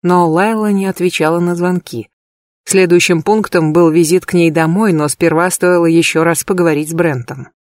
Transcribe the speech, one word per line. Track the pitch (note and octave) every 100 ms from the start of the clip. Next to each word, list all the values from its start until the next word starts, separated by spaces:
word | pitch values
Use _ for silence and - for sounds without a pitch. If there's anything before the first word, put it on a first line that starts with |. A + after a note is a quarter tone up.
Но | F3 F3+ E3+
Лайла | D#3+ G#3 A3 G#3+
не | G3
отвечала | F#3+ F#3 F3+ - D#3 E3+
на | F3
звонки. | F3 F3+ F3+ - A#2+ - _ _ _ _ _
Следующим | - - F3 F3 - E3+
пунктом | F#3+ A3 F#3+ F3+ D#3
был | D3+ E3+
визит | D#3+ D#3 F3+
к | -
ней | F3 E3
домой, | D#3 D#3+ F3+ A3
но | D#3+ D3+
сперва | - E3+ D#3 F3+
стоило | F3 F3+ F3 E3+
ещё | E3 D#3+ D#3+
раз | E3+ E3
поговорить | - F#3 E3+ D3 D3+
с |
Брентом. | E3 E3+ B2+ A#2 C3+ C#3 _